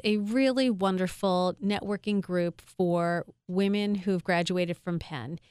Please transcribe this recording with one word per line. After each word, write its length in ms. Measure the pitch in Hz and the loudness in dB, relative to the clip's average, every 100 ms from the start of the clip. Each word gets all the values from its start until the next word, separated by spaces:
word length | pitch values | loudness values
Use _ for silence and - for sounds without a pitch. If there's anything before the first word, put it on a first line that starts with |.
| 208 | 0
a 100 | 214 | 0
really 540 | 202 247 269 254 262 | 0 2 2 4 2
wonderful 880 | 190 190 185 185 - 196 180 180 - | 2 0 0 -2 0 0 2 2 0
networking 600 | 196 208 196 202 214 202 | -2 -2 -2 -4 -2 -2
group 400 | 180 180 175 170 | 0 -2 -2 -4
for 640 | - - 180 175 170 170 - _ - | -16 -2 0 2 0 -2 -4 _ -6
women 460 | 180 196 208 208 202 | 0 2 2 0 0
who've 280 | 196 185 | 0 -2
graduated 540 | - 175 175 180 175 170 | 2 0 2 0 -2 -4
from 200 | - 170 | -4 -4
Penn. 420 | - 151 117 165 - | -6 -10 -10 -12 -16